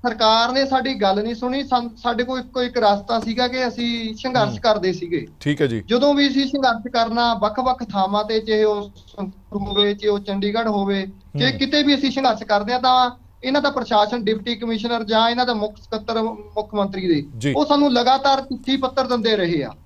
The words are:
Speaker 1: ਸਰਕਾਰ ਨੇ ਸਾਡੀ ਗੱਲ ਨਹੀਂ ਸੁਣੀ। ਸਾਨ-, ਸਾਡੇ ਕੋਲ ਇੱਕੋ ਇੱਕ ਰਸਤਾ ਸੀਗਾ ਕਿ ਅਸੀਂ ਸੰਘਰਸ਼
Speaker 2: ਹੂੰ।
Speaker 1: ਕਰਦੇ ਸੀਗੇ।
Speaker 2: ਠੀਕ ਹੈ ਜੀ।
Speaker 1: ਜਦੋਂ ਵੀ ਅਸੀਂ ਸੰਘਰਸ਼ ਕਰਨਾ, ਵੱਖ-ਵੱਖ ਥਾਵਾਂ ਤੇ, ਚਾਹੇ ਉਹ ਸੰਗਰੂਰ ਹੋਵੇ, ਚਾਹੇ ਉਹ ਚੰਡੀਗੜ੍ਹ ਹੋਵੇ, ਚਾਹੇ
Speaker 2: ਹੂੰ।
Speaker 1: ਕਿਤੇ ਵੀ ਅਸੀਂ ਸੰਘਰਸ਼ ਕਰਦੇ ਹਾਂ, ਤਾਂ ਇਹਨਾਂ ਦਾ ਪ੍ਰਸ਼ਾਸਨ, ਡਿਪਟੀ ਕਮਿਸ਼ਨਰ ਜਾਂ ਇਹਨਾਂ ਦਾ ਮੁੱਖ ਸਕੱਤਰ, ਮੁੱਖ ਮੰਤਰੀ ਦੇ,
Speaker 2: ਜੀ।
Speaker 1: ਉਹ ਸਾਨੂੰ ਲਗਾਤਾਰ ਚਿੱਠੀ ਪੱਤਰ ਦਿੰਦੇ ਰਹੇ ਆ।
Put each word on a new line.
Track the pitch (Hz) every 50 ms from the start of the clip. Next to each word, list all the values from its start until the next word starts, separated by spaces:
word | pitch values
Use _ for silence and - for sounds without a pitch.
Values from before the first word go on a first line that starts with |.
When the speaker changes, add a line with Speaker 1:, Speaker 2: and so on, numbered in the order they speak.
| -
Speaker 1:
ਸਰਕਾਰ | 247 226 220 226 220 220 226 233 240
ਨੇ | 254 269 269
ਸਾਡੀ | 269 269 262 233 269 262
ਗੱਲ | 202 202 190 190 208 208
ਨਹੀਂ | 233 240
ਸੁਣੀ। | 226 247 247 254 277 269
ਸਾਨ-, | 269 262 240 233 233 226
ਸਾਡੇ | - - 240 233 214 247
ਕੋਲ | 247 262 254
ਇੱਕੋ | 240 - - 254
ਇੱਕ | 247 240 240
ਰਸਤਾ | 247 220 202 202 202 202 - 233 226
ਸੀਗਾ | 220 226 220 247 247
ਕਿ | 247 247 254 254
ਅਸੀਂ | 240 202 240 240 233 233 233 226 220 220
ਸੰਘਰਸ਼ | 220 - 262 254 247 208 -
Speaker 2:
ਹੂੰ। | 117 104
Speaker 1:
ਕਰਦੇ | - 226 214 208 175 185 175
ਸੀਗੇ। | - 175 170 175 147 - - - -
Speaker 2:
ਠੀਕ | - 147 147 143
ਹੈ | 156
ਜੀ। | 131 113 110 95
Speaker 1:
ਜਦੋਂ | - 226 247 269 285 285
ਵੀ | 285 285
ਅਸੀਂ | 277 233 269 277
ਸੰਘਰਸ਼ | 269 277 277 262 247 233 226 214 240
ਕਰਨਾ, | - 233 226 226 226 233 240 233 233
ਵੱਖ-ਵੱਖ | 202 208 208 214 247 254 262 254 254 240
ਥਾਵਾਂ | 220 - 202 190 190 202 208 214
ਤੇ, | 214 226 220
ਚਾਹੇ | 214 220 214 214 214
ਉਹ | 214 208 202 202 202 - - - - -
ਸੰਗਰੂਰ | - 196 190 - - - - - 202
ਹੋਵੇ, | 202 202 196 202 202 208 202
ਚਾਹੇ | 202 208 208
ਉਹ | 202 202
ਚੰਡੀਗੜ੍ਹ | 202 202 196 196 196 208 208 226 233 220
ਹੋਵੇ, | 208 202 196 196 196 196 190 196 - - - - - 143
ਚਾਹੇ | 147 262
Speaker 2:
ਹੂੰ। | - -
Speaker 1:
ਕਿਤੇ | 269 269 302 294 294
ਵੀ | 285 285
ਅਸੀਂ | 262 277 269
ਸੰਘਰਸ਼ | 254 269 269 254 220 202 -
ਕਰਦੇ | - 208 202 202 214 247
ਹਾਂ, | 254
ਤਾਂ | 247 254 254 254 254 240 247 - - - - - -
ਇਹਨਾਂ | 254 269 294
ਦਾ | 285 277
ਪ੍ਰਸ਼ਾਸਨ, | 277 262 226 - 226 208 208 214 240 240 202
ਡਿਪਟੀ | 214 220 214 196 240 233
ਕਮਿਸ਼ਨਰ | - 240 226 226 214 220 233 240 233 226
ਜਾਂ | 202 226 220 226 233
ਇਹਨਾਂ | 240 247 254
ਦਾ | 247 233
ਮੁੱਖ | 214 208 214 208
ਸਕੱਤਰ, | - - - 226 220 214 - 226 226 220
ਮੁੱਖ | - 220 208 208 - - 214 214 214 214
ਮੰਤਰੀ | 208 196 196 190 190 185
ਦੇ, | 180 160 147 143 - 127
Speaker 2:
ਜੀ। | 113 107 143 131
Speaker 1:
ਉਹ | 285 302
ਸਾਨੂੰ | 285 294 285 294 285 247
ਲਗਾਤਾਰ | 240 240 247 262 262 269 277 269 269
ਚਿੱਠੀ | 269 - 269 254 - - 269
ਪੱਤਰ | 269 262 262 - 269 262
ਦਿੰਦੇ | 269 247 240 202 226 220
ਰਹੇ | 196 180 170 175 151 131
ਆ। | 113 104 - -